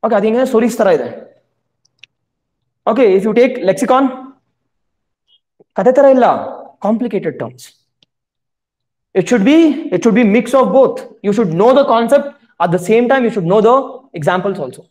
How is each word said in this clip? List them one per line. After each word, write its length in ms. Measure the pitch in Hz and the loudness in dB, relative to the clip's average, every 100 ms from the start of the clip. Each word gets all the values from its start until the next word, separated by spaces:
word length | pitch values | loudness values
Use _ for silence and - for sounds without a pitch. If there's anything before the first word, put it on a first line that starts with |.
| - | -2
ಓಕೆ, 100 | 214 | -2
ಅದು 80 | 214 | -2
ಹಿಂಗೆ 180 | 226 254 | -2 0
ಸ್ಟೋರೀಸ್ 260 | 233 240 - | 0 -2 0
ತರ 100 | 208 160 | 0 0
ಇದೆ. 120 | 120 - - _ _ _ _ _ _ _ - _ _ _ _ _ _ _ - | -2 -12 -20 _ _ _ _ _ _ _ -20 _ _ _ _ _ _ _ -6
Okay, 160 | 226 240 190 | 0 2 2
if 60 | 202 | 0
you 60 | 220 | 2
take 140 | 247 - 180 | 0 0 -4
lexicon, 360 | 185 214 254 269 - - _ _ _ _ _ _ _ _ _ _ _ _ _ _ - | -2 0 0 0 -4 -18 _ _ _ _ _ _ _ _ _ _ _ _ _ _ -2
ಕಥೆ 140 | 233 254 | 0 4
ತರ 100 | 277 262 | 4 4
ಇಲ್ಲ, 100 | 226 123 - - - _ 196 | 2 0 -6 -14 -20 _ -4
complicated 500 | 226 240 202 165 139 | -4 -4 -6 -8 -10
terms. 220 | 117 127 - _ _ _ _ _ _ _ _ _ _ _ _ _ _ - | -12 -14 -20 _ _ _ _ _ _ _ _ _ _ _ _ _ _ -4
It 60 | 180 | 0
should 160 | 240 196 | 0 4
be, 60 | 311 330 277 - 180 | 4 4 0 -4 -2
it 40 | |
should 140 | 233 208 | 0 2
be 40 | 240 202 | 2 2
mix 160 | 247 269 | 0 0
of 60 | 247 220 | 2 2
both. 200 | 254 - - - 196 | 2 0 -14 -10 -4
You 60 | 208 | -2
should 140 | 214 160 | -2 0
know 120 | 220 277 | 2 2
the 60 | 277 | 2
concept, 320 | 233 233 285 226 - _ _ | 0 2 0 0 -14 _ _
at 80 | 175 175 | -2 -2
the 60 | 180 | 0
same 160 | 220 240 | 0 2
time 120 | 269 233 | 0 0
you 40 | 202 | -2
should 120 | 165 | 0
know 100 | 202 220 | 2 2
the 60 | 254 262 - _ - | 2 -2 -14 _ -6
examples 400 | 147 185 190 196 | -2 -2 -4 -8
also. 200 | 139 - - | -10 -14 -20